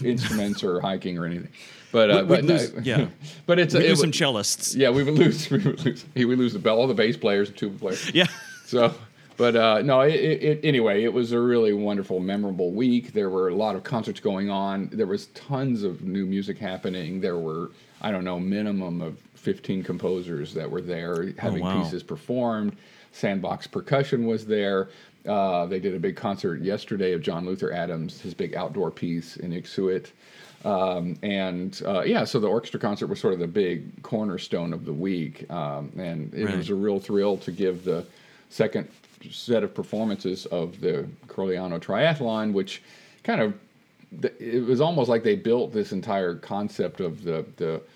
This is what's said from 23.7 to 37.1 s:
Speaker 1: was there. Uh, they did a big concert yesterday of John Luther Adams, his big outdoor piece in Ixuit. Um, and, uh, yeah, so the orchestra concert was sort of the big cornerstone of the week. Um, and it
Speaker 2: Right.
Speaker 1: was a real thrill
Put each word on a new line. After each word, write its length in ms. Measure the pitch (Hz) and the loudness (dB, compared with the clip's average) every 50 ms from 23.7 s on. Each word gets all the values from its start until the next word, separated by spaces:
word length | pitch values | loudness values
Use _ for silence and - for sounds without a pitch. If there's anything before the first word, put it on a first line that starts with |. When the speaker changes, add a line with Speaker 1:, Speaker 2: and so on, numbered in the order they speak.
| - 98 90 - 143 139 147 - 139 120 117 | -8 -8 -4 0 2 2 2 2 0 0 0
Speaker 1:
was 200 | 113 113 107 110 | 0 0 -2 0
there. 420 | 107 107 104 101 98 98 95 95 95 - - - - _ _ - - | 0 0 2 2 2 2 0 0 -2 -6 -20 -20 -20 _ _ -6 -2
Uh, 380 | 104 101 98 95 90 87 85 | 0 2 2 2 2 0 0
they 140 | 87 95 92 | 0 -2 -2
did 140 | 90 101 90 | -2 -2 -4
a 20 | 92 | -2
big 160 | 82 98 80 | -2 -2 -4
concert 460 | - - 104 98 95 - 95 82 67 80 | -2 -4 -4 -4 -2 -2 -2 -2 -2 -2
yesterday 500 | 95 101 104 - - 113 98 98 92 90 | -2 -2 -2 -4 -6 -4 0 0 0 0
of 80 | 85 | 0
John 240 | 76 101 87 82 90 | -2 -2 -4 -2 -2
Luther 280 | 90 92 92 101 - - | -4 -4 -2 -2 -4 -2
Adams, 480 | 87 85 85 87 82 80 90 - - | -2 -4 -4 -4 -6 -6 -8 -8 -10
his 140 | - 95 82 | -12 -12 -8
big 200 | - 92 82 80 | -6 -6 -6 -4
outdoor 360 | 85 87 80 78 98 90 - - | -4 -6 -4 -2 -2 -2 -2 -2
piece 440 | - - 87 85 85 80 - - | -4 -4 -4 -2 -4 -6 -8 -12
in 140 | - - 87 | -10 -8 -6
Ixuit. 560 | 85 90 87 - - - 95 92 92 90 - - _ _ _ - - - - - - - - | -6 -8 -8 -8 -4 -2 0 0 0 0 -4 -8 _ _ _ -20 -20 -20 -20 -20 -20 -8 -4
Um, 540 | 104 101 92 92 92 90 87 85 90 82 - - | -2 0 2 2 0 0 -2 -2 -4 -6 -6 -4
and, 580 | 104 101 98 95 92 87 90 90 95 - - - | -2 -2 -2 -2 -2 -4 -4 -6 -6 -8 -6 -6
uh, 160 | 92 101 - - | -2 -2 0 0
yeah, 220 | - 233 214 117 | 2 2 0 0
so 160 | - - 117 | 0 0 0
the 80 | 104 101 | 2 2
orchestra 320 | 98 117 - - - - | 2 0 -2 -4 -10 -4
concert 280 | - 107 104 - - - | -4 -2 -2 -2 -4 -6
was 120 | 98 - | -4 -2
sort 140 | - 110 95 | 0 0 0
of 60 | 87 | 0
the 60 | 85 | -2
big 560 | 85 85 104 98 90 87 80 71 - - - - | -2 0 0 0 0 0 -4 -6 -10 -16 -16 -10
cornerstone 680 | - 123 107 107 104 87 90 - - - 90 85 85 82 | -6 -4 -2 -2 -2 -4 -6 -6 -4 -4 -4 -2 -2 -6
of 120 | 85 - | -6 -6
the 60 | - 76 | -6 -6
week. 580 | 73 90 98 95 87 78 73 - - 80 - | -4 -2 -2 -2 -2 -4 -6 -8 -12 -14 -10
Um, 420 | 82 87 78 73 71 73 73 69 - - | -6 -6 -4 -4 -6 -6 -8 -10 -10 -10
and 340 | 92 85 82 80 76 78 - | -8 -6 -6 -6 -8 -8 -6
it 120 | - 107 | -4 -4
Speaker 2:
Right. 100 | 101 95 | -2 -2
Speaker 1:
was 140 | 92 82 87 | -2 -2 -2
a 40 | 101 | -2
real 260 | 95 101 107 101 98 | 0 0 0 0 -2
thrill 360 | 95 - | -2 0